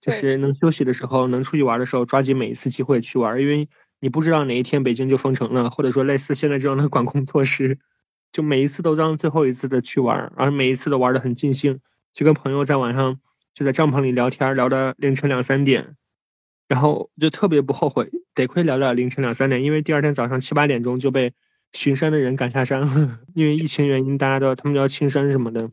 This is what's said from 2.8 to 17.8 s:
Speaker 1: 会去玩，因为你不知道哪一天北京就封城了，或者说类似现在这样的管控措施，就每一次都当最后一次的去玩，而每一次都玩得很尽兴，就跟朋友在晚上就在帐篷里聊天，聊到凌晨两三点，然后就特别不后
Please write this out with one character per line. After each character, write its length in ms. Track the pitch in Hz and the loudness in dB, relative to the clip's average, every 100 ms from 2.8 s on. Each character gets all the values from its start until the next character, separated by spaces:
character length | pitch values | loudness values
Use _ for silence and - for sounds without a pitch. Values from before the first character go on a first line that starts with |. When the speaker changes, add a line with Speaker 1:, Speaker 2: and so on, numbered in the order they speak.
Speaker 1:
会 160 | 131 135 | 0 0
去 200 | 113 127 | 0 -2
玩， 200 | 113 120 | -2 0
因 80 | 139 | 0
为 220 | 147 151 _ _ _ | 0 -2 _ _ _
你 100 | 135 | -4
不 120 | 127 | -2
知 100 | 160 | 2
道 120 | 160 139 | 2 2
哪 120 | 123 | -2
一 60 | |
天 200 | 127 143 | -2 0
北 100 | 131 120 | 0 0
京 120 | 131 | 0
就 80 | 135 | 0
封 180 | 135 | 0
城 200 | 131 117 | -2 0
了， 160 | 123 120 | 0 -2
或 140 | - | -2
者 80 | 131 | -2
说 120 | 127 | 0
类 140 | 135 139 | 0 0
似 180 | 139 139 | -2 -2
现 140 | 151 | 0
在 80 | 143 | 0
这 100 | 135 | 0
样 80 | 135 | 0
的 120 | 143 | 0
管 160 | 131 123 | 0 0
控 200 | 147 135 | -2 -2
措 200 | 151 135 | 0 0
施， 320 | - 131 135 _ _ _ _ _ | 2 0 -2 _ _ _ _ _
就 80 | - | -4
每 220 | 156 135 | 0 2
一 40 | 143 | 0
次 140 | 139 | 0
都 140 | 170 156 | 0 2
当 220 | 160 156 | 2 0
最 120 | 165 | 0
后 160 | 151 143 | 2 0
一 80 | |
次 160 | 127 135 | 0 -2
的 120 | 127 | -2
去 200 | 120 - | -2 0
玩， 320 | 123 113 123 - | 0 0 -4 -2
而 160 | 131 | 0
每 180 | 143 131 | 2 0
一 60 | 131 | 0
次 140 | - | 0
都 80 | 139 | 0
玩 160 | 123 | 2
得 60 | 131 | 2
很 140 | 127 120 | -2 -2
尽 180 | 147 | 0
兴， 260 | 135 147 135 _ _ _ | 0 0 -2 _ _ _
就 140 | - 147 | 0 2
跟 80 | |
朋 180 | 151 135 | 2 0
友 140 | 139 139 | -2 0
在 120 | 139 | 0
晚 180 | 123 127 | 0 0
上 240 | 131 131 _ _ _ | 0 -2 _ _ _
就 120 | - 139 | -4 -2
在 80 | |
帐 180 | 131 156 | 2 2
篷 100 | 135 | 2
里 120 | 135 | 0
聊 160 | 123 123 | 0 0
天， 260 | 123 135 135 | 0 -2 0
聊 140 | 127 | 0
到 240 | 135 131 131 | 2 -2 -2
凌 200 | 143 135 | -2 0
晨 120 | 143 | 0
两 160 | 131 | -2
三 220 | 123 135 139 | 0 2 4
点， 320 | 123 - - _ _ _ _ _ _ _ | 2 0 -16 _ _ _ _ _ _ _
然 100 | 131 | 2
后 300 | 147 151 - - | 2 0 -6 -2
就 100 | 156 | -2
特 200 | - 202 | 0 2
别 120 | 156 | 2
不 120 | 135 | 0
后 160 | 143 | -2